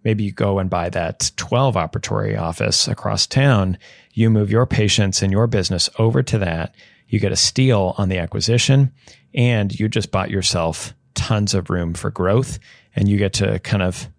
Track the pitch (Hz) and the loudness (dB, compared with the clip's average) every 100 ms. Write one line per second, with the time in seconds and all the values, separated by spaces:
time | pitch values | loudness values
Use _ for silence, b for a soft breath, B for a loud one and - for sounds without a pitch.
0 | 117 107 101 87 104 98 92 92 87 87 | 0 0 -2 -2 0 0 -2 -2 -2 -4
1 | 85 - - - - 120 135 - - - | -4 -4 -8 -6 -2 0 2 0 -2 -6
2 | - 104 - 104 82 85 - - - - | -4 -4 -2 -4 -4 -2 -2 -2 -2 -4
3 | - 101 - 131 139 110 92 90 B B | -4 -2 0 2 4 4 2 -4 B B
4 | B - 113 110 101 110 127 - 107 - | B 0 4 4 2 2 2 2 2 2
5 | 98 - 95 98 117 107 90 90 - - | 2 0 0 2 2 0 0 -2 -2 2
6 | 113 131 131 110 92 82 82 B B B | 2 2 0 0 0 -2 -6 B B B
7 | _ 110 98 - - - 131 107 92 - | _ -2 0 0 0 2 2 4 0 0
8 | 95 92 82 107 - 120 - 135 135 B | -2 -2 -4 -4 0 2 4 4 4 B
9 | B B B - 123 113 101 - 110 113 | B B B 0 2 2 -2 -2 -2 -2
10 | - 95 - 98 90 87 82 82 - - | -2 -2 -2 -2 -2 -2 -2 -4 -12 -16
11 | _ - - 110 104 98 87 90 85 85 | _ -6 -2 0 2 -2 -2 -4 -2 -4
12 | - - 90 113 135 - B B B - | -6 -2 2 2 0 -10 B B B 0
13 | 101 101 98 - 101 101 - 101 92 90 | 2 2 0 0 0 -2 -2 -2 0 -4
14 | - | -14